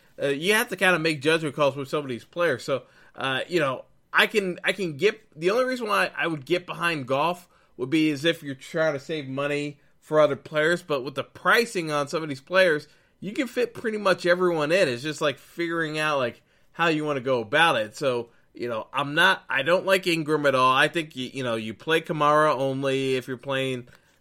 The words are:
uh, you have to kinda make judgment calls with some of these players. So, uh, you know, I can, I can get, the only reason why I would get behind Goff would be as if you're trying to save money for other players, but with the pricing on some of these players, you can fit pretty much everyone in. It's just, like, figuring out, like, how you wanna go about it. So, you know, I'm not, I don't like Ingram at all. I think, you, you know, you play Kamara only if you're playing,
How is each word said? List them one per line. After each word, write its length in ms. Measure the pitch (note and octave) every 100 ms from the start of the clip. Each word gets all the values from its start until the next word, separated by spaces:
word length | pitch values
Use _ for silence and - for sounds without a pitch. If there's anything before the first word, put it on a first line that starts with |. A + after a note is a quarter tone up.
| _ -
uh, 60 | C#3+
you 280 | C#3 F3+ G#3+
have 140 | A#3+
to 60 | F#3+
kinda 240 | F#3+ E3+
make 220 | E3 D3+
judgment 340 | D3+ E3 D#3 D3+
calls 220 | C#3 C#3
with 100 | C3+
some 160 | D3+
of 60 | C3+
these 160 | A#2 -
players. 400 | F3 E3+ A#2+ -
So, 180 | B2+ - _ - -
uh, 260 | C3+ C3 -
you 140 | E3+
know, 240 | C#3 B2+ - _ _
I 160 | E3 G#3
can, 320 | A3 F#3 -
I 120 | F3+
can 240 | F#3+ F3 C#3
get, 240 | G3 D#4 _ D3+
the 120 | F3
only 120 | A#3+
reason 240 | B3+ B3 G#3
why 240 | G3 F3+ -
I 100 | E3
would 180 | D3+ B2+
get 200 | F3 E3+
behind 420 | D#3+ E3+ D#3 B2
Goff 400 | C3+ E3 F3+ - _ _ -
would 120 | C3
be 220 | D#3 D#3
as 140 | C#3 E3
if 180 | D#3+
you're 120 | C#3+ C3
trying 360 | - E3 D#3+
to 80 | C#3
save 300 | - D#3 C3
money 500 | C3+ C#3+ D3 D3 D3 _ _
for 180 | - D3+
other 160 | C#3+ C3+
players, 460 | - D#3 D#3 F3
but 220 | - C#3
with 120 | C#3 C3
the 80 |
pricing 680 | - - F3+ A3+ A#3 F#3 D#3+
on 160 | D3 C3+
some 160 | E3
of 40 | D#3
these 140 | C3+
players, 460 | - F#3 F#3 D3 - _ _ -
you 120 | F3+
can 160 | C4 B3
fit 260 | B3 A#3
pretty 260 | - A3+ G#3+
much 260 | G3 F3+ F3
everyone 460 | F3+ F3+ D#3+ D3
in. 180 | F#3+ D3+
It's 140 | A#2+
just, 180 | D3+ D3
like, 160 | D3+ B2
figuring 640 | - E3+ E3+ E3+ D#3 D#3
out, 180 | D#3 C#3
like, 240 | A#2+ - _ _ _
how 140 | - E3+
you 180 | D#3 D3+
wanna 160 | C3+
go 180 | B2+ B2
about 380 | G#2+ D3+ E3 B2
it. 180 | G#2+ -
So, 360 | C#3 A#2+ A#2+ _ _
you 140 | - A#2+
know, 200 | A2 -
I'm 220 | C3+ C#3+
not, 300 | D#3 F#3+ - -
I 140 | C3+
don't 240 | C#3+ F3+ F3
like 220 | F#3+ F#3
Ingram 380 | E3 D3 D3+ C#3+
at 80 | C3
all. 180 | C3
I 140 | C3 D#3
think, 280 | E3+ D#3 C3
you, 140 | B2+
you 100 | C3+
know, 120 | B2 A2+
you 180 | A2
play 280 | G#2 D#3 E3
Kamara 520 | E3 D#3 D3 D3+ D#3
only 640 | C3 C3+ C3+ C3+ C3+ C3+ C3
if 120 | B2+
you're 100 | B2
playing, 500 | C#3 C3+ C3 B2 B2 - _ _